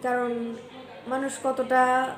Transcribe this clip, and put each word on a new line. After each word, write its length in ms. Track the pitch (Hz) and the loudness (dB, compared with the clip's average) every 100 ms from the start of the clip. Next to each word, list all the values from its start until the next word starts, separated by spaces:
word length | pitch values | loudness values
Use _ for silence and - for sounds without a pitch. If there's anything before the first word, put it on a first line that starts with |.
কারণ 500 | 254 247 247 240 233 226 - - - - - | 0 0 0 -2 -4 -8 -12 -18 -18 -16 -4
মানুষ 260 | 262 269 - | -2 -2 -2
কতটা 640 | 269 262 233 254 254 254 262 | -2 0 2 4 6 4 2